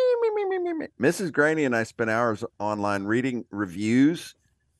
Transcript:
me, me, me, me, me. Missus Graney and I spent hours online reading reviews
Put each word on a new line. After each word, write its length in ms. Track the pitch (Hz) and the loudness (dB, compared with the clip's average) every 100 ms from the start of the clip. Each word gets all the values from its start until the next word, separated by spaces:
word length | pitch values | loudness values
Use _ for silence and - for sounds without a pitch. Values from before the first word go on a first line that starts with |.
| 508 480 | 2 2
me, 80 | 466 | 0
me, 100 | 427 392 | 0 -2
me, 80 | 381 | -2
me, 140 | 349 | -4
me. 120 | 320 - - | -6 -8 -2
Missus 320 | 127 175 180 | 0 0 -2
Graney 340 | 135 151 160 | 0 2 2
and 100 | 139 117 | 0 0
I 60 | |
spent 260 | 110 - 113 | -2 -4 -2
hours 320 | 110 120 104 - - | 0 0 -2 -6 -6
online 460 | 104 104 101 101 | -4 -2 0 -2
reading 400 | 98 117 127 120 - | 0 0 0 -4 -6
reviews 840 | 101 101 85 107 123 143 170 - - _ _ _ _ | -6 -6 -4 0 4 4 2 -6 -20 _ _ _ _